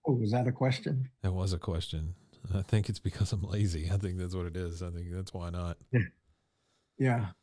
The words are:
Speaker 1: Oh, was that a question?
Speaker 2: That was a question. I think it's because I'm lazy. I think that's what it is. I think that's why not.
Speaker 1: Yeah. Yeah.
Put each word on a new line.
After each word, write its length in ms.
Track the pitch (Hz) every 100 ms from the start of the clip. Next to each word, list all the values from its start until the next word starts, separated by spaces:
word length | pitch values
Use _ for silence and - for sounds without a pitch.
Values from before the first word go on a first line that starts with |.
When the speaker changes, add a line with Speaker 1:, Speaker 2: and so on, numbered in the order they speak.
| -
Speaker 1:
Oh, 60 |
was 180 | 123 110
that 160 | 120 123
a 40 |
question? 580 | 123 131 127 - 131 131 _
Speaker 2:
That 120 | 95
was 200 | 92 95
a 60 | 85
question. 560 | - 80 - 80 80 90 _ - 98
I 80 | 95
think 280 | 92 107 101
it's 100 | 101
because 320 | - - 98
I'm 120 | 104
lazy. 460 | - 104 104 80 85
I 60 | 95
think 200 | 95 92
that's 180 | 92 92
what 100 | 87
it 120 | 87
is. 260 | 87 85
I 60 | 90
think 180 | 87 87
that's 200 | 90 95
why 160 | 92 87
not. 280 | 87 87 85 -
Speaker 1:
Yeah. 80 | 123 92 _ _ _ _ _ _ _ _ -
Yeah. 280 | 135 120 98 -